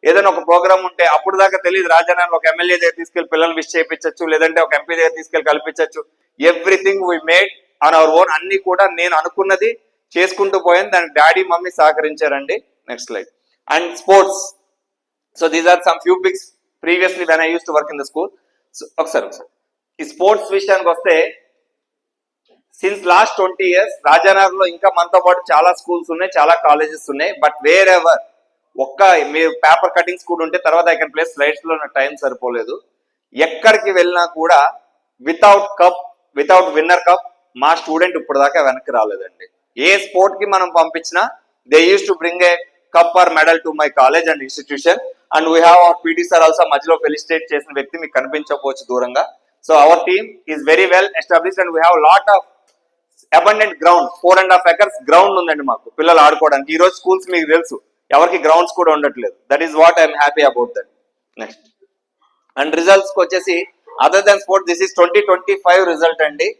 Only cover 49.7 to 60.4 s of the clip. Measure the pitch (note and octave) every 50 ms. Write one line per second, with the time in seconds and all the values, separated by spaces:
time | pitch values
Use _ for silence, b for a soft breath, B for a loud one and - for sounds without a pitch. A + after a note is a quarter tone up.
49.7 | D#3+ D3+ C#3+ D#3 E3+ E3+ E3+ F3+ F#3 G3 A3 A3 - _ _ - D#3 D3 - D3+
50.7 | D#3+ E3+ F#3+ E3 F3+ F3+ G3 G3+ F#3+ E3 D#3 _ F3+ E3 E3 F#3 F#3+ F#3+ F#3 F3
51.7 | E3 D#3+ E3 E3+ F3+ E3 D3+ D#3 F3+ G3+ G3 - G3+ F#3 - _ _ _ _ _
52.7 | _ _ _ _ _ _ _ _ _ _ _ _ - E3 E3+ G#3 G#3+ G#3+ G#3+ G#3
53.7 | F3+ D3 D#3 F3 F3 F3 F3+ F3+ - - - F3+ F#3 F#3 F#3+ F#3 F#3 F3+ F3+ F3
54.7 | E3+ E3+ G#3 G3+ G3+ G#3 E3 C#3+ D#3 F3 F#3+ G3 G3 F#3 F3 E3 D#3 D3 C#3+ C3+
55.7 | A#2 - _ A#2 _ - D#3 E3 E3+ D#3+ D3 D3+ D#3 D3+ D#3 D3+ C#3+ C3+ C#3 C#3+
56.7 | D#3+ D#3+ F3 F#3 F3+ - - F#3 F#3+ F#3+ F#3 F3+ F#3 E3+ D#3+ D3 D#3 E3+ E3 -
57.7 | C3+ G#2+ _ _ _ _ _ _ C#3 C#3+ E3 F3 F3+ F3 D3 D#3 D#3 E3+ F3 -
58.7 | - F3+ F3 E3 D#3 D3 D3 C#3 - B2+ A#2 G2+ - _ _ _ C#3 D3 E3 D#3+
59.7 | D3+ D#3 D#3+ E3+ E3+ F3 D#3+ D3+ D3+ D3 D3 C#3+ C#3+ D#3